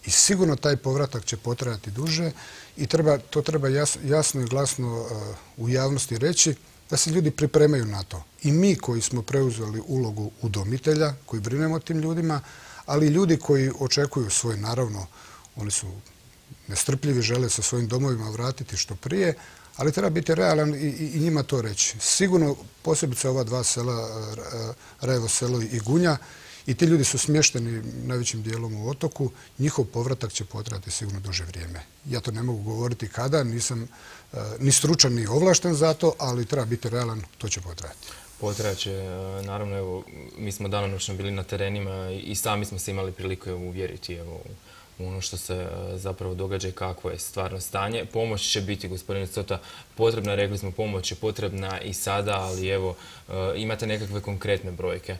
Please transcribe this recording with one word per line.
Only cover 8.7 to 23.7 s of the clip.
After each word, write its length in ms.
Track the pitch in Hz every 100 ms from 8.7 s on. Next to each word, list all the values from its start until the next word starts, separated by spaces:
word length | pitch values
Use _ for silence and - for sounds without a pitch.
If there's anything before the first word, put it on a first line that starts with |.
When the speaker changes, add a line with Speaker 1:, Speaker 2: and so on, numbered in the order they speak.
| 175
Speaker 1:
koji 260 | - 117
smo 200 | - 123
preuzeli 600 | 107 139 135 110 107 110 -
ulogu 440 | 131 117 107 104 -
udomitelja, 720 | 113 101 95 127 156 151 151 135 -
koji 140 | 113
brinemo 340 | 104 131 160 160
o 40 |
tim 180 | - 160
ljudima, 420 | 156 165 165 147 - - - - -
ali 200 | 147 151
i 40 |
ljudi 260 | 156 190 156
koji 340 | - 139 131 120
očekuju 500 | 131 - 143 - 110
svoj, 260 | - 120 104
naravno, 500 | 107 120 120 104 95 - - - - -
oni 140 | 104
su 160 | 98 98 95 - - - - - - -
nestrpljivi, 540 | 98 - 135 147 127
žele 280 | 107 123 120
se 120 | -
svojim 260 | 107 123 117
domovima 420 | 123 139 120 107
vratiti 460 | 110 123 131 127 92
što 180 | - 98
prije, 380 | 127 180 185 147 - - - -
ali 160 | 139
treba 180 | 156 196
biti 240 | 160 147
realan 400 | 165 180 156 151
i, 40 | 147
i, 320 | 151 117 156
i 60 | 151
njima 220 | 165 156
to 200 | 131 135
reći. 340 | 113 95 - 107
Sigurno, 560 | - - 190 180 151 135 - -
posebice 460 | - 156 151 120 131
ova 160 | 131
dva 200 | 113 127
sela, 280 | 117